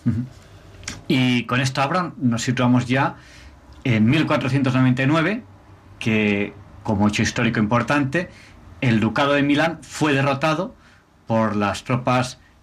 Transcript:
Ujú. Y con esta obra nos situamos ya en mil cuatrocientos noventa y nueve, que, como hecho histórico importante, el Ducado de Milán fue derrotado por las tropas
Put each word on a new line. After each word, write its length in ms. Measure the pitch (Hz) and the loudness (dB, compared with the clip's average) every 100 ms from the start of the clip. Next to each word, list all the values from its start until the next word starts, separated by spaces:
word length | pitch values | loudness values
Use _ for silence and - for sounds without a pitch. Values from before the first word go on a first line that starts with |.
Ujú. 220 | 123 104 131 - - - - - - - - | -4 -4 -6 -12 -20 -20 -20 -18 -16 -10 -4
Y 380 | 135 127 123 117 | 0 2 0 -2
con 160 | 123 | -2
esta 240 | 131 131 139 | -2 -2 -2
obra 260 | 180 165 - | -2 -4 -2
nos 240 | 127 117 | -2 -2
situamos 460 | - 127 123 123 110 | -2 0 2 2 2
ya 300 | 131 131 - - - - - - - | 0 0 -4 -18 -20 -20 -20 -20 -8
en 260 | 135 110 110 | -2 2 4
mil 160 | 156 147 | 2 2
cuatrocientos 480 | 147 127 135 131 | 0 0 0 0
noventa 300 | 131 127 127 | 2 2 2
y 40 | 135 | 2
nueve, 360 | 160 160 233 - - - - - - | 2 0 -2 -8 -20 -20 -20 -20 -8
que, 560 | 113 110 107 101 101 - - - | -2 2 2 0 -2 -8 -20 -10
como 260 | - 101 104 | -4 0 0
hecho 140 | - | 0
histórico 380 | 110 - 113 117 | -2 0 -2 0
importante, 720 | 107 120 113 147 135 170 180 - - - - - | 0 0 0 -2 0 -2 -6 -10 -20 -20 -20 -4
el 180 | 131 110 | 0 2
Ducado 340 | 107 151 143 | 2 0 2
de 100 | 143 | 2
Milán 340 | 139 143 165 160 | 2 2 0 -2
fue 300 | - - 151 | -12 -2 0
derrotado 600 | 135 135 135 156 156 190 - - - _ _ - | 2 0 0 0 -2 -4 -10 -20 -20 _ _ -2
por 280 | 113 110 104 | 0 0 0
las 280 | 101 95 | -2 -4
tropas 560 | - 127 127 127 127 - _ _ | -4 -2 0 0 0 -8 _ _